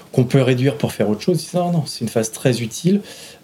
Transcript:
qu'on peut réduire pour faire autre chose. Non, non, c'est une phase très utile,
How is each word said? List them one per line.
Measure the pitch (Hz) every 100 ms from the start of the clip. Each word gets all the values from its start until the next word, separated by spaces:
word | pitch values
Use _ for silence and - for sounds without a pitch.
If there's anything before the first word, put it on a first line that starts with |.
| -
qu'on | -
peut | 123 139
réduire | 127 123 139 -
pour | 110
faire | - 104
autre | 107
chose. | - 160 -
Non, | 180 175
non, | 170
c'est | 127 -
une | 113
phase | 117 110
très | - 135 113
utile, | 117 - 170 202 - - - -